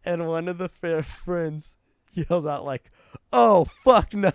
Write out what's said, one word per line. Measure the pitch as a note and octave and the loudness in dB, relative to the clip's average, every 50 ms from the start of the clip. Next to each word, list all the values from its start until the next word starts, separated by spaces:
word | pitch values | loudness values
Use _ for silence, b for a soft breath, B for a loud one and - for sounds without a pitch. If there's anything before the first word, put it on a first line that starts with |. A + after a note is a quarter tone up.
| _ | _
And | F3 F3 E3+ E3+ E3 | -6 -6 -4 -4 -6
one | E3 E3 E3 F3+ | -6 -6 -6 -8
of | F3+ E3+ | -8 -8
the | F#3 F3 | -10 -12
fair | _ _ - E3+ E3 D#3 | _ _ -6 -4 -4 -4
friends | D3+ - - - - - F3+ F3 E3 D#3+ D3+ D3+ D3+ - _ _ _ _ _ _ _ _ | -4 -8 -12 -16 -10 -8 -6 -4 -4 -6 -8 -10 -14 -18 _ _ _ _ _ _ _ _
yells | _ - D#3+ - E3+ F3 D3+ | _ -8 -4 -2 -2 -2 -2
out, | D3+ C#3+ C#3+ - | -4 -8 -8 -8
like, | C#3 C3+ B2+ _ _ B B B B B B B _ | -8 -10 -10 _ _ B B B B B B B _
Oh, | - B3 A#3+ A3+ G#3 F#3 D#3+ | 2 4 6 6 6 4 4
fuck | - - _ _ C4 B3+ G#3+ - - - | 0 -4 _ _ 6 6 6 4 0 -4
no. | G3+ G3+ F#3+ | 0 0 0